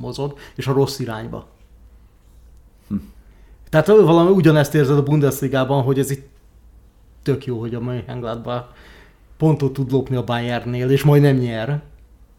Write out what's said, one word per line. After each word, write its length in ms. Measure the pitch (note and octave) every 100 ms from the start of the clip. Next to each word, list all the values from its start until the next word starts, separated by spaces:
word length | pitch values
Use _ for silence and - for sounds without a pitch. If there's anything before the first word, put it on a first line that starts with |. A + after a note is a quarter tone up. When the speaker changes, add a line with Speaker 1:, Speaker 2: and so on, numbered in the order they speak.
Speaker 1:
mozog, 380 | A#2+ B2 C#3+ C#3+ -
és 120 | - B2+
a 60 |
rossz 260 | C3+ C#3 -
irányba. 480 | A#2+ A2 A2+ A2 - _ _ - - - - _ _ - - - - _ -
Speaker 2:
Hm. 60 | G2+ - - - - - - -
Speaker 1:
Tehát 160 | D#3 D3+
valami 440 | G#3+ D#3+ E3+ E3+
ugyanezt 440 | F#3+ D#3+ D3+ C#3+
érzed 220 | D#3 C3+ C#3+
a 60 |
Bundesligában, 800 | C#3 D3+ C#3 C3 C#3 C3+ B2+ C#3
hogy 160 | B2+ C3+
ez 120 | C3
itt 180 | C#3 - _ _ _ - - - _ _ _
tök 240 | - C3 C3
jó, 140 | A#2
hogy 140 | A#2
a 60 | A#2+
Mönchengladbach 840 | B2 B2 - B2 A#2 A#2 A#2 A#2+ A#2+ - - - - _ _ -
pontot 360 | D#3+ D3 C3+
tud 180 | C3 B2
lopni 240 | C3+ B2+ B2+
a 80 |
Bayernnél, 680 | A#2+ A#2+ A#2+ A#2+ A#2 B2 B2+
és 120 | C#3
majd 200 | D3 D3
nem 140 | C#3+ C3
nyer. 460 | A#2+ A2+ A2+ D3 - - - _ -